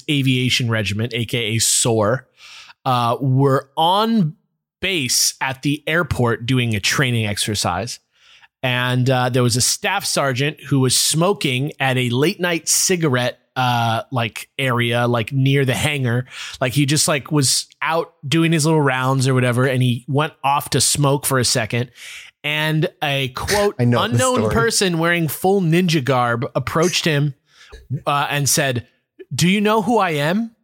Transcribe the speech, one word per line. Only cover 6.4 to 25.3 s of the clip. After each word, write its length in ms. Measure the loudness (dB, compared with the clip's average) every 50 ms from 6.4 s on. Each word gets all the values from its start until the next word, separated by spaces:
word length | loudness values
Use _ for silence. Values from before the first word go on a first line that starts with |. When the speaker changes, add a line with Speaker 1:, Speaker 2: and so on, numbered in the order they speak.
| -2
Speaker 1:
doing 300 | -2 0 0 0 0 -2
a 40 | -2
training 460 | -2 -2 0 0 0 0 0 0 0
exercise. 760 | -2 -2 -4 -4 -4 -4 -2 -2 -2 -2 -2 -4 -6 -10 -14 _ _ _ _ _ _ -20 -20 -20 -20 _ _
And, 480 | -4 -2 -2 0 0 0 0 2 2 2
uh, 180 | 2 2 0 0
there 140 | 2 2 2
was 140 | 2 2 0
a 40 |
staff 440 | 0 -2 -2 -2 -2 -2 -2 -2 -4
sergeant 560 | -4 -2 -2 -2 0 0 -2 -2 -4 -4 -6
who 180 | -6 -2 0 2
was 180 | 2 2 2 0
smoking 760 | 0 0 0 0 2 0 0 0 -2 -2 -2 -2 -4 -4 -4 -4
at 160 | -2 0 0 0
a 120 | 0 0
late 280 | 0 2 0 0 0 -2
night 300 | -2 -2 -2 -2 -2 -2
cigarette, 680 | -2 0 0 0 0 0 0 0 0 0 0 -2 -4 -8 _ _ _ -2
uh, 460 | 0 0 0 0 0 0 0 -2 -4 -4
like, 400 | -4 -4 -4 -4 -6 -10 -14 -12 _ -4
area, 480 | -2 -2 0 0 0 0 0 0 0
like, 280 | 2 0 0 -2 -2 -2
near 320 | 0 2 2 2 2 2
the 80 | 2 0
hangar. 540 | 0 -2 -2 -2 -2 -2 -2 -2 -2 -4 -6 -10 -16 -14 -14 -8 -4
Like, 100 | -4 -2
he 140 | 0 0 0
just, 240 | 2 2 0 0 0
like, 200 | 0 -2 -2 -2
was 380 | 0 0 2 2 0 -2 -4 -8 _ _
out 320 | -4 -2 -2 -2 -4 -4 _ _ -8
doing 280 | -2 0 2 2 2 2
his 120 | 2 2
little 160 | 2 2 2
rounds 460 | 2 2 2 0 0 0 0 2 2 2
or 60 | 2
whatever, 320 | 2 2 2 2 2 2
and 180 | 2 2 2 2
he 220 | 0 0 -2 -4 -4
went 240 | -2 -2 -2 -2 -4 _ -2
off 240 | 0 0 0 0 -2
to 80 | -2 0
smoke 440 | 0 0 0 2 2 2 2 0 0
for 140 | -2 0 0
a 60 | 0
second. 460 | 0 0 -2 -2 -2 -2 -4 -4 -4 -8 -16 -20 -18 -18 -18 -18 -20 -18 _
And 480 | -6 -4 -2 -2 0 0 0 0 0 -2 -2 _
a, 280 | -4 -2 -2 -2 -2 -4
quote, 460 | -6 -6 -4 -2 0 0 0 0 0
Speaker 2:
<laughs> 40 | 0
I 40 | 2
know 180 | 2 2 2 2
this 80 | 0 0
Speaker 1:
unknown 220 | 2 2 2 2 0
Speaker 2:
story. 160 | 0 0 0
Speaker 1:
person 440 | 0 0 0 0 0 0 0 0 0
wearing 300 | 0 0 2 0 0
full 320 | -2